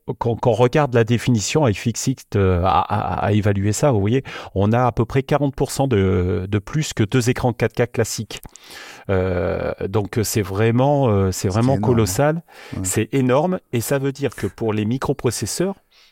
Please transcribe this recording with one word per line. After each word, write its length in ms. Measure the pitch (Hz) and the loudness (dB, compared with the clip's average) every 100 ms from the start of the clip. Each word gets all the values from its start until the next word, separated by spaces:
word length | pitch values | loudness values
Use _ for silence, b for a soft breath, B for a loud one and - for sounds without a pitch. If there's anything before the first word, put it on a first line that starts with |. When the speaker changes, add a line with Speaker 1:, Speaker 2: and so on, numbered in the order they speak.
| - 131 | -8 -4
Speaker 1:
quand, 180 | 117 113 | -2 0
quand 140 | 131 | 2
on 40 | |
regarde 420 | 107 123 156 143 120 | 4 4 4 2 2
la 80 | |
définition, 640 | 113 117 - 117 98 151 139 | 2 2 2 0 2 2 2
iFixit, 720 | 98 - 110 - 131 - 104 | 2 -2 -4 -4 -4 -4 0
euh, 260 | 95 90 | 2 2
a, 160 | 92 90 | 2 2
a, 460 | - - - 90 - | 2 -2 -2 -2 0
a 60 | |
évalué 380 | 107 98 101 98 | 2 2 0 0
ça, 200 | 104 151 | 0 2
vous 80 | 113 | 2
voyez, 240 | 98 127 B B B 95 | 2 0 B B B 0
on 180 | 101 | 2
a 140 | 120 123 | 4 2
à 40 | |
peu 140 | - 113 | 0 0
près 160 | 139 | -2
quarante 320 | 131 147 143 | 0 0 0
pour 160 | - 143 | -2 -4
cent 180 | - 139 | -2 0
de, 600 | 110 95 92 90 95 92 | 2 4 2 0 -2 -2
de 80 | 104 | -4
plus 360 | - 156 147 | -2 -4 -4
que 100 | - | -2
deux 260 | 110 131 120 | 0 2 0
écrans 240 | 127 127 | 0 -2
quatre 220 | 113 117 - | 0 -2 0
K 160 | 120 | -2
classiques. 500 | - 110 - 110 - - B B B B B - | -2 -4 -4 -10 -12 -16 B B B B B -2
Euh, 640 | 95 92 90 90 87 82 - 95 | 0 0 0 -2 -2 -4 -4 -4
donc 320 | 104 101 - | -2 -2 -2
c'est 180 | 104 113 | -2 -2
vraiment, 680 | 92 95 113 117 135 143 131 | -2 0 2 2 2 2 2
euh, 220 | 101 95 | 2 2
c'est 100 | 92 | 0
Speaker 2:
C'est 80 | 104 | -2
Speaker 1:
vraiment 260 | 98 123 135 | 2 2 2
Speaker 2:
énorme. 180 | 107 | 2
Speaker 1:
colossal, 500 | 117 104 - 147 165 B B B | 2 2 2 0 0 B B B
Speaker 2:
Ouais. 60 | - | -8
Speaker 1:
c'est 320 | 92 - 107 | -4 -2 -2
énorme, 460 | 139 127 127 175 185 - | 0 2 2 2 -2 -4
et 80 | 120 | -6
ça 180 | 113 139 | -2 -2
veut 120 | 135 | -2
dire 220 | 139 139 | -4 -6
que 140 | - 101 | -4 -8
pour 260 | - 113 | -4 -2
les 120 | 107 107 | -2 -2
microprocesseurs, 880 | 131 - 143 - - 107 - 180 196 b b b | -2 -2 -2 -2 -2 -4 -4 -4 -6 b b b